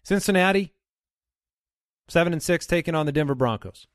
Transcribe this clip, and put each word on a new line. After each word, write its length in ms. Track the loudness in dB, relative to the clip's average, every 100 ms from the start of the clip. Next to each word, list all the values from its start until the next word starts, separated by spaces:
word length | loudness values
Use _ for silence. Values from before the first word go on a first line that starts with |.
Cincinnati, 720 | -2 0 2 2 4 2 -2 _ _ _ _ _ _ _ _ _ _ _ _ _ -2
seven 240 | 0 0
and 100 | -2
six, 240 | -2 -2 0
taking 280 | -2 0
on 100 | -2 -2
the 60 |
Denver 220 | -2 -2
Broncos. 520 | 0 -2 -2 -8 -18 -20